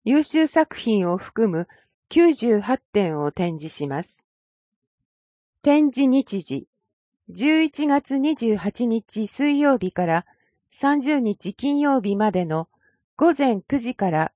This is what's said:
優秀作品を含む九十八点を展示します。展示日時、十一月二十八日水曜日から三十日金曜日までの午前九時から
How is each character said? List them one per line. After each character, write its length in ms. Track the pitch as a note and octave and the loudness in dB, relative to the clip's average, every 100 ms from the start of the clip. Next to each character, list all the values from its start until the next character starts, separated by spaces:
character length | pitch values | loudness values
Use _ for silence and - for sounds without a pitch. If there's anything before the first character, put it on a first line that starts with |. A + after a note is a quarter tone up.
優 180 | G#3+ C#4+ | 0 2
秀 240 | D4+ D#4 D#4 | 2 2 2
作 300 | D#4+ D#4 - | 2 0 -2
品 340 | A#3 G#3+ F3 | -2 0 0
を 80 | F#3 | -2
含 280 | - - A3 | -4 -2 0
む 220 | E3 F3 _ _ _ _ | -2 -6 _ _ _ _
九 240 | E4 E4+ | 4 4
十 280 | D4 A#3 G#3 | 4 2 0
八 200 | G3+ C4 _ | 0 -4 _
点 280 | G#3 F3+ D3+ | -2 0 -2
を 120 | D3 | -4
展 260 | - F3 D#3+ | -2 -4 -4
示 100 | D3+ | -12
し 180 | - C#3+ | -10 -8
ま 160 | C#3 | -6
す。 220 | F#3 _ _ _ _ _ _ _ _ _ _ _ _ _ _ _ | -10 _ _ _ _ _ _ _ _ _ _ _ _ _ _ _
展 300 | D4 D4 D4+ | 2 4 2
示 140 | B3+ C4+ | 2 2
日 340 | C4+ C#4 G3 | 2 0 -6
時、 260 | - C#3 - _ _ _ _ _ - | -6 -8 -10 _ _ _ _ _ -20
十 320 | F3 C#4 D#4 | -4 0 2
一 240 | D#4+ - D4 | 0 -2 0
月 300 | C#4+ - C4+ | 0 0 -2
二 180 | C#4+ | -2
十 220 | D4+ A#3 G#3 | -2 -2 -2
八 300 | F#3+ - A#3+ | -4 -4 -2
日 400 | A3+ - G#3+ G#3+ | -2 -4 -8 -8
水 320 | - D4 C#4+ | -4 0 2
曜 180 | D4 B3+ | 2 2
日 160 | F3+ | -2
か 140 | - F3 | -4 0
ら 200 | E3 - _ _ _ _ | -2 -4 _ _ _ _
三 300 | - C#4 D4 | -4 0 0
十 180 | C4 D4 | 0 0
日 340 | A3+ G3+ F#3 | -2 -4 -8
金 280 | - C#4+ C#4+ | -6 -4 0
曜 200 | D4 C4+ | 0 0
日 160 | G3 G3+ | 0 0
ま 140 | G#3+ | 0
で 160 | F3+ E3+ | 0 -2
の 220 | D#3+ E3 _ _ _ _ - | -4 -6 _ _ _ _ 0
午 180 | E4 D4 | 0 2
前 240 | C4+ G3+ | 0 0
九 180 | - C4+ | -2 -4
時 160 | A#3 | -4
か 160 | - F#3+ | -4 0
ら 220 | D#3 D#3+ | 0 -2